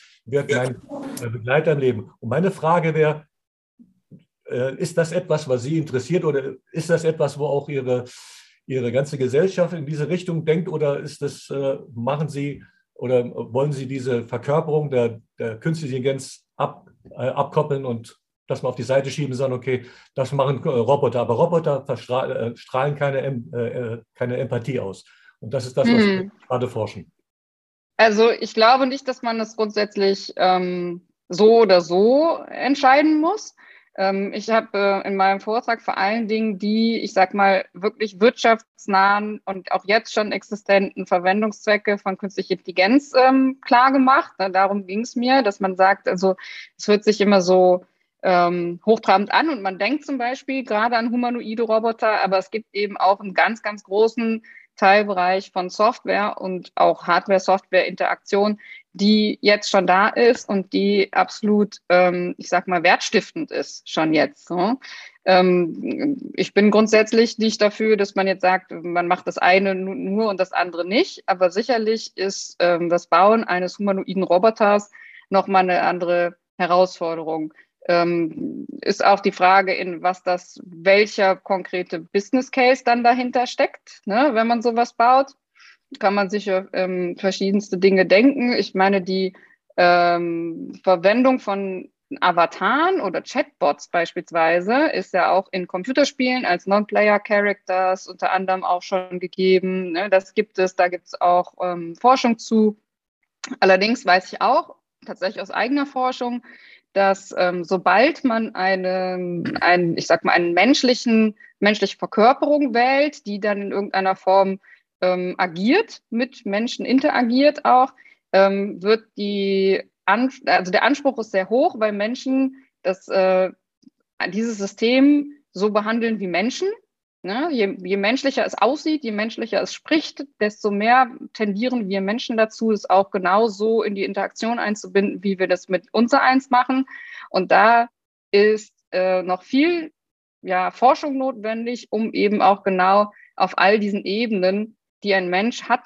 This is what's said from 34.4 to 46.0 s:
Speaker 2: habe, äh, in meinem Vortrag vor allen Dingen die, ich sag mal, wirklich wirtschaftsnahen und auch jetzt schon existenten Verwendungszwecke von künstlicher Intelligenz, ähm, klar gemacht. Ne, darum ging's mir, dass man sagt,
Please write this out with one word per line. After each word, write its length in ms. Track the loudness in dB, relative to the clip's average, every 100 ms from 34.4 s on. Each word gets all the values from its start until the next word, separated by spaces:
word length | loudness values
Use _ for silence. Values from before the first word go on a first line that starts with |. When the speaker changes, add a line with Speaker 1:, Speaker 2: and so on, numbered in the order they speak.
| -2
Speaker 2:
habe, 260 | -2 -2 -2 0 0
äh, 20 | -2
in 80 |
meinem 240 | 0 2 0
Vortrag 420 | -2 -4 -4 -4
vor 160 | -4 -4
allen 300 | -2 -2 -2
Dingen 320 | -2 -2 -2
die, 400 | -2 2 2 0
ich 140 | -2
sag 220 | 0 0
mal, 320 | 2 2 2 -2
wirklich 480 | -6 -8 -6 -8 2
wirtschaftsnahen 1200 | 2 2 0 0 -2 _ -2 2 4 2 -2 -10
und 260 | -10 -12 -6
auch 140 | -6
jetzt 280 | 0 -2 0
schon 200 | -4 -4
existenten 720 | -6 -8 -10 2 2 2 -6 -2
Verwendungszwecke 920 | 0 2 0 -2 -4 -2 0 0 -4
von 200 | -4 -6
künstlicher 360 | -8 -8 -6
Intelligenz, 580 | -6 -4 0 4 2 2 4
ähm, 440 | 4 4 2 -2
klar 320 | 2 4 4
gemacht. 400 | 4 4 2 0 -6
Ne, 100 | -2
darum 380 | 0 0 -2 -4
ging's 260 | -8 -6
mir, 280 | -4 2 2
dass 180 | 2 -2
man 160 | -4 2
sagt, 320 | 2 2